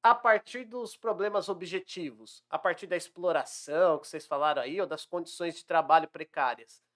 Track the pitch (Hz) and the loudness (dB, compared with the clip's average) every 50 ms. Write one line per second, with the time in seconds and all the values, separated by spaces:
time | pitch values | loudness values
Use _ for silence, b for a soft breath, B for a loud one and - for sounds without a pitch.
0 | - 233 - - - 233 214 208 - - - 247 254 220 233 247 233 190 - - | 6 6 6 6 6 4 4 4 2 -4 -12 -12 -12 -10 -10 -10 -8 -10 -10 -6
1 | - 226 202 170 202 208 208 202 175 202 190 170 185 160 180 185 185 - - 190 | -4 -4 -2 -2 -2 -2 0 -2 -2 -2 -4 -6 -6 -8 -8 -8 -8 -10 -10 -10
2 | 165 139 113 107 110 - - - _ _ - 160 - 185 170 - 202 165 180 170 | -10 -10 -12 -14 -20 -20 -20 -20 _ _ -6 -2 -2 -2 -2 -4 -4 -4 -4 -4
3 | - - _ 175 175 180 160 143 131 - - - - 147 147 165 185 175 156 143 | -4 -8 _ -4 0 0 0 0 0 -4 -10 -14 -8 -2 2 4 4 4 4 2
4 | - - - 156 - - 147 139 147 151 147 139 120 131 156 196 185 143 156 151 | -2 -8 -12 -12 -8 -4 -2 0 2 2 2 0 -2 -2 -2 -4 -4 -4 -6 -8
5 | - - - 175 170 - - - 175 170 160 - - - 170 165 147 135 156 160 | -8 -8 -8 -8 -8 -8 -8 -6 -6 -6 -6 -8 -6 0 0 2 4 6 6 6
6 | 156 - - 156 156 - - 151 135 127 117 117 113 - - _ _ _ _ | 6 2 -6 -12 -14 -8 -4 -2 -2 -2 -2 -6 -12 -20 -20 _ _ _ _